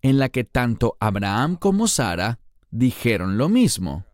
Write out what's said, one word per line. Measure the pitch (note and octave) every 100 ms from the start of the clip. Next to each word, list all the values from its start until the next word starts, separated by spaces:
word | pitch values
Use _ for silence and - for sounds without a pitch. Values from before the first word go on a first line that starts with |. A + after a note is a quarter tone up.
en | C3 C3+
la | C3
que | C3 A#2
tanto | C3 B2 A2+ A#2 -
Abraham | G#2+ G2+ G2+ G#2 D3 F3+
como | G3+ G3 A3
Sara | - A2+ F2 G2 A#2 - _ _ A2+
dijeron | B2+ - A#2+ G#2 F2+ G2+
lo | D3
mismo. | A#3+ A3 - F#2 D2 -